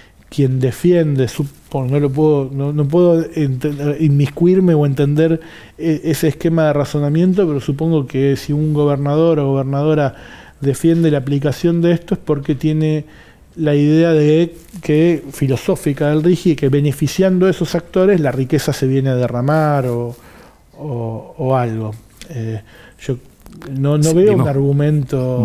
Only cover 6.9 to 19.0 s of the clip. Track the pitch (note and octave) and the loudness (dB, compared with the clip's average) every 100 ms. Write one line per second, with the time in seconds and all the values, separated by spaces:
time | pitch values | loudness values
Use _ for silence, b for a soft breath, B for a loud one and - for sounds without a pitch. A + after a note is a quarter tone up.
6.9 | D3 C#3+ D#3 F#3 F#3 F3+ C#3+ - C#3 D#3+ | -2 0 2 2 2 0 -2 -4 -4 0
7.9 | D#3+ B2+ C3+ C#3 C3+ - D3 D#3 D3+ D3 | 0 -2 0 0 0 -2 -2 0 0 0
8.9 | C#3+ C#3+ D3 E3 D#3 C#3 C3+ C3+ C#3 D3+ | 0 0 2 2 2 0 -2 -2 -2 0
9.9 | D3+ C#3 C#3+ B B B - C#3 C3 E3 | 0 0 -4 B B B -6 -4 0 2
10.9 | E3 E3 D3 C3 C#3+ C#3+ C3 E3+ E3+ E3+ | 2 2 0 -2 -2 -2 -2 0 2 2
11.9 | E3+ - F#3+ - D3 C#3 C#3 D#3 D#3 D#3 | 0 -2 -6 -2 -4 -2 -2 -2 0 0
12.9 | D#3 D3 B B B - - D3+ D3 D3 | -2 -6 B B B -18 -4 0 2 4
13.9 | D#3 E3 D#3+ D3+ D#3 E3+ - - F#3+ - | 4 4 4 4 4 2 -4 -20 -10 0
14.9 | D3+ E3+ D#3+ C#3 - C3+ B2+ - F3+ D3+ | 2 2 0 -6 -4 -2 -2 -2 -2 -2
15.9 | C#3 D3 D3+ E3 E3+ F3+ C#3+ C#3 C#3+ D3 | -2 0 2 2 2 0 0 0 0 0
16.9 | C3+ C#3+ - F#3+ F#3 F#3 F3+ E3 E3+ - | -2 -2 0 2 2 2 0 -2 -4 -4
17.9 | F#3 F#3+ F#3+ D3 C3 B2+ D3+ - C#3 C3 | 0 2 2 0 -2 -2 -2 -2 -2 0
18.9 | C3+ | 0